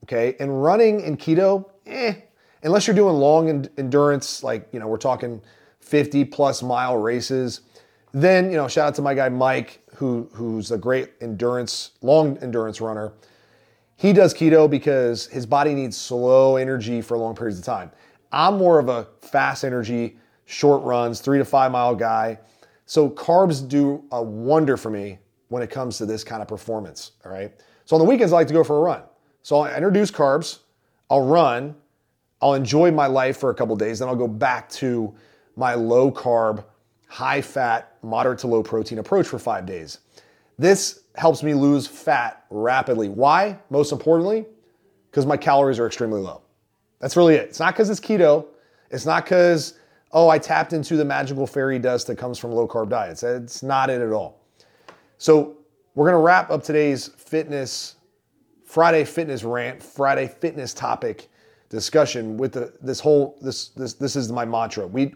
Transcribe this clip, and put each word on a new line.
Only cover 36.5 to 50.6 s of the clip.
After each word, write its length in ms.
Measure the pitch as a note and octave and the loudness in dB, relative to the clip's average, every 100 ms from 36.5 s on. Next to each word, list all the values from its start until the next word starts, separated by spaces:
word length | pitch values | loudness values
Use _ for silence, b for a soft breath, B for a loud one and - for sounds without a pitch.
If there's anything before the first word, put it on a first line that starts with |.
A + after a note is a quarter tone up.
| G#2+ - _ _ _ _ | -2 -10 _ _ _ _
high 340 | - C3 C#3+ | -8 -4 -4
fat, 540 | C3+ C3+ B2 A2+ - _ | -4 -4 -2 -2 -6 _
moderate 360 | A2+ A2+ B2+ B2 | -8 -2 -2 -2
to 80 | B2 | 0
low 160 | A2+ | 0
protein 360 | A2 A2+ G#2+ A2 | 0 -4 -6 -8
approach 280 | - G3 - | -2 -2 -2
for 140 | A#2+ | -6
five 260 | - G2+ F#2 | -6 -6 -8
days. 320 | F2+ D#2 - _ b b b b b | -12 -14 -20 _ b b b b b
This 440 | E3 G3 - - _ - | 2 2 0 -10 _ -2
helps 260 | E3 C#3 | 0 0
me 100 | D3+ | 0
lose 340 | C#3+ C#3+ C#3+ - | 2 2 2 -2
fat 580 | - - C3+ A#2 - - | -8 -2 -2 -2 -10 -12
rapidly. 580 | G#2 A#2+ C3 C3 A2+ G2+ | -4 -2 0 0 -2 -4
Why? 500 | G2+ C#3 E3+ G#3 F#3+ - | 0 2 4 0 -6 -4
Most 200 | C#3 D3 | -2 -2
importantly, 560 | C#3+ D#3 E3 F#3 A3 A3 _ _ _ _ _ _ | -2 2 2 2 -2 -6 _ _ _ _ _ _
'cause 160 | D3 C#3 | -2 0
my 100 | C#3+ | 0
calories 440 | D#3 C#3 C#3 A#2 | 2 4 4 2
are 60 | A2+ | -2
extremely 340 | - A#2 G#2 | -4 -4 -4
low. 220 | F#2 - _ _ _ _ _ _ | -6 -12 _ _ _ _ _ _
That's 160 | C3+ F3 | -2 4
really 180 | E3+ | 6
it. 140 | D3 G2+ | 6 2
It's 100 | - | -4
not 160 | E3+ | 0
'cause 160 | F3+ G#3 | 0 0
it's 80 | G#3 | -2
keto. 480 | - G#3+ D#3+ D3 D3 b b b b | -2 4 4 4 0 b b b b
It's 140 | B2+ | -8
not 220 | D#3+ E3 - | -2 -2 2
'cause, 480 | F3+ F3 E3 - - b b b | 4 4 4 -2 -14 b b b
oh, 160 | D#3 E3 | 4 6
I 100 | D#3 | 4
tapped 340 | D3+ D#3 | 2 -2